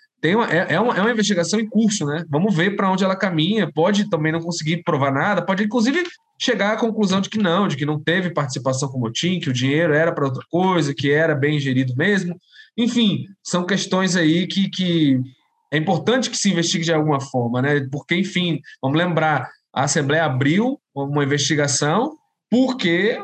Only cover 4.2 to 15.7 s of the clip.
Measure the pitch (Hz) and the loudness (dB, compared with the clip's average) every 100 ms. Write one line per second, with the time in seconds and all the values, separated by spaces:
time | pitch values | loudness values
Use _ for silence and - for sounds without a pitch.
4.2 | 156 165 170 170 156 170 170 147 139 135 | 0 -2 -4 -6 -4 -4 -2 0 0 0
5.2 | 185 180 170 190 214 247 226 330 349 - | 0 0 0 -2 0 2 2 0 -2 -10
6.2 | _ - - 208 202 226 226 214 202 190 | _ -6 -2 0 0 0 -2 0 0 0
7.2 | 196 220 185 175 190 135 147 151 160 180 | -2 -2 2 2 0 0 -2 -2 0 0
8.2 | 180 156 135 143 131 127 139 131 113 113 | 0 -2 -4 -2 -2 -2 -4 -4 -4 -2
9.2 | 175 180 139 123 131 147 170 147 170 165 | -2 -2 -2 -2 0 0 2 2 2 0
10.2 | 139 127 - 170 185 175 143 135 143 147 | -2 -4 -4 0 2 2 0 -2 0 2
11.2 | 160 143 143 151 135 131 127 123 185 196 | 2 2 0 0 0 0 0 0 0 0
12.2 | 175 170 _ - - - 240 233 214 147 | -2 -8 _ -20 -12 -2 0 2 2 0
13.2 | - - - 180 180 190 - 185 190 180 | -6 -14 -4 -4 0 -2 0 0 2 2
14.2 | 156 170 185 190 180 - 180 170 147 131 | 4 2 0 0 -2 0 0 2 4 2
15.2 | 127 - _ _ - | -2 -10 _ _ -6